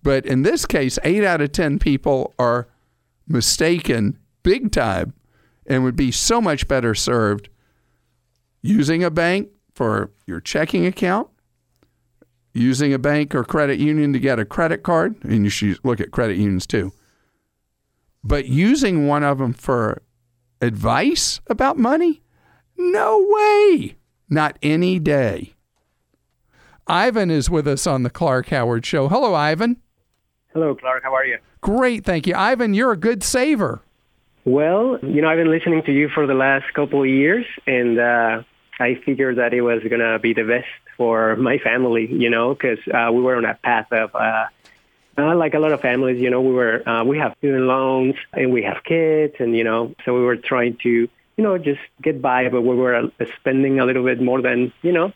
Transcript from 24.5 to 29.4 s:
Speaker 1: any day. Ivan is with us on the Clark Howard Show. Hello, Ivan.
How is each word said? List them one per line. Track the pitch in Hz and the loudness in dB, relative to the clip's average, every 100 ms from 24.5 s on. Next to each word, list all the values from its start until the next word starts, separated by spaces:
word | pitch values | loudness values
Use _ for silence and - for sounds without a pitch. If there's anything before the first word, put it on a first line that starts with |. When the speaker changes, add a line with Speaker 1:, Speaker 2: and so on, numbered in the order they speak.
| - | 0
Speaker 1:
any | 147 156 180 185 | 0 2 2 0
day. | 151 143 120 87 - _ _ _ _ _ _ _ _ _ _ _ _ _ - | 2 2 0 -2 -10 _ _ _ _ _ _ _ _ _ _ _ _ _ -4
Ivan | 175 226 220 190 | 0 0 0 0
is | 160 127 | 0 0
with | 170 147 | 0 0
us | 139 | -2
on | - 135 | -2 -2
the | 123 | -2
Clark | - 165 127 123 | -2 0 0 -2
Howard | 143 120 117 113 | -2 0 -2 -2
Show. | 165 139 | -2 0
Hello, | 208 262 | 2 2
Ivan. | 170 | 0